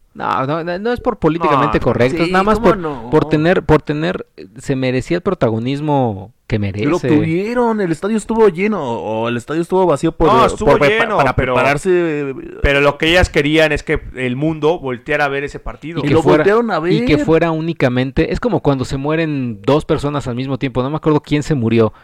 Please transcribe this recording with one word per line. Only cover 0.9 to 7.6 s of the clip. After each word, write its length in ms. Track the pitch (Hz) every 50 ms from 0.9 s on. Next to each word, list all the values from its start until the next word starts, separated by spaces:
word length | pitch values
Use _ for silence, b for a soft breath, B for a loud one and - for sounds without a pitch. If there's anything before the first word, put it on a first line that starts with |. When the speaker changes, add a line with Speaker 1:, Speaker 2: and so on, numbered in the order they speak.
Speaker 1:
es 80 | 247 233
por 180 | - 254 214 -
políticamente 600 | - 160 156 170 170 156 147 131 120 110 107 -
Speaker 2:
No, 40 | -
Speaker 1:
correcto, 320 | 131 110 107 120 127 170
Speaker 3:
sí, 60 | 160 170
Speaker 1:
es 80 | 175
nada 120 | 185 185 190
más 120 | 208 214 214
Speaker 3:
¿cómo 80 | 233 -
Speaker 1:
por, 60 | 220
Speaker 3:
no? 320 | 196 165 156 143 123 110 120
Speaker 1:
por 200 | 139 156 151 151
tener, 340 | 156 151 156 170 185 - -
por 180 | - 151 147
tener, 460 | - - 147 151 160 175 185 - - - _
eh, 120 | - 78 - 107
se 180 | 127 - - 135
merecía 420 | 131 131 127 127 127 113 - 170
el 60 | 175 -
protagonismo 1080 | 202 185 - 135 117 110 113 117 127 139 143 151 151 147 139 127 117 101 92 98 107 _ _ _
que 140 | - - 107
merece. 260 | 101 98 90 104 113
Speaker 3:
Lo 140 | 143 165 175
tuvieron, 800 | 165 127 156 147 160 160 160 180 202 220 240 247